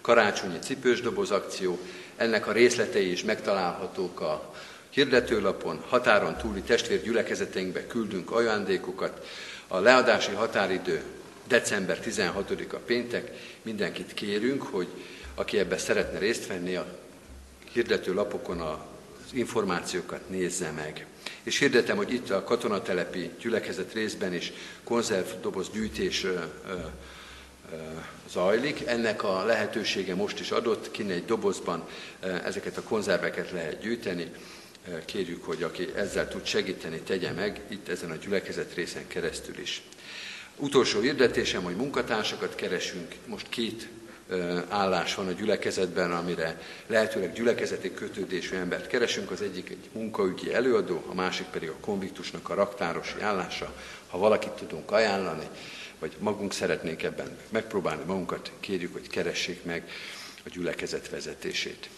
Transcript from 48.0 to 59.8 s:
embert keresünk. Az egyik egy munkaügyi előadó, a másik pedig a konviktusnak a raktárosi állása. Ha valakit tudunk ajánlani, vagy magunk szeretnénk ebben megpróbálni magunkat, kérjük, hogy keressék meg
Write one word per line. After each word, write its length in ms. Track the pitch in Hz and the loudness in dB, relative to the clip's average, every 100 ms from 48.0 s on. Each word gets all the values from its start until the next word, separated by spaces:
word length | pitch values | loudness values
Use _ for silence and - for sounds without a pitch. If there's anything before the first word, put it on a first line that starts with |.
| 101 - 90 90 - 92 | -8 -4 -2 -2 -2 -2
embert 320 | 90 87 - | 0 -2 0
keresünk. 440 | 127 120 - 98 | 2 2 0 -2
Az 100 | 92 | -4
egyik 280 | 101 92 - | -4 -4 -8
egy 200 | 87 - | -12 -10
munkaügyi 600 | 113 110 - 95 82 - | -6 -4 2 2 2 0
előadó, 500 | 110 127 113 90 82 - | 2 6 4 4 -2 -2
a 40 | |
másik 320 | 92 92 - 90 | 0 0 -2 -4
pedig 240 | 90 82 | -6 -6
a 100 | - | -6
konviktusnak 720 | - 98 95 - 87 87 - | -4 -2 -4 -8 -8 -8 -2
a 40 | |
raktárosi 680 | 87 98 - 85 82 - - | 2 2 2 -2 0 -4 -2
állása. 520 | 104 98 82 - 76 - - - - | 0 0 -2 -4 -6 -8 -12 -14 -8
Ha 100 | 90 | 4
valakit 340 | 107 104 - | 6 6 2
tudunk 400 | - 87 80 - | -6 -6 -8 2
ajánlani, 560 | 104 110 98 92 80 76 - - - - - | 6 6 4 0 -2 -6 -10 -12 -12 -14 -8
vagy 120 | 80 - | -8 -2
magunk 340 | 107 101 101 | -2 0 -2
szeretnénk 500 | - 95 80 80 80 | 0 0 0 -2 -2
ebben 340 | 85 78 - - - | -4 -4 -8 -10 -4
megpróbálni 540 | 220 220 - 80 78 80 | -4 0 0 0 -2 -2
magunkat, 460 | 95 87 82 - - | -2 -2 -4 -6 -10
kérjük, 340 | - 95 85 | -4 -2 -2
hogy 140 | - - | -6 -4
keressék 560 | - 85 80 - 87 | -2 0 0 -2 -4
meg 260 | 87 85 | -4 -6